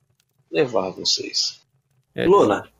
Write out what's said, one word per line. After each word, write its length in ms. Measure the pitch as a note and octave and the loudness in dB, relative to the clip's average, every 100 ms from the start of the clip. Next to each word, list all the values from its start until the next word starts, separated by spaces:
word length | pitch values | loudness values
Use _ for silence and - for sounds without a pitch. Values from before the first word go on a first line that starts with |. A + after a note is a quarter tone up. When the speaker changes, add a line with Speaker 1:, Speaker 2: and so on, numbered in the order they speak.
| _ _ _ _ - | _ _ _ _ -8
Speaker 1:
levar 420 | E3 C3+ F#2+ F#2+ | -2 0 0 -4
vocês. 680 | F2+ E2+ - - - - - _ _ _ _ _ | -4 -4 -4 -4 -6 -6 -8 _ _ _ _ _
Speaker 2:
É, 120 | - - | -2 4
Speaker 3:
Luna, 440 | G3 B2 F#2+ - _ | 4 4 0 -4 _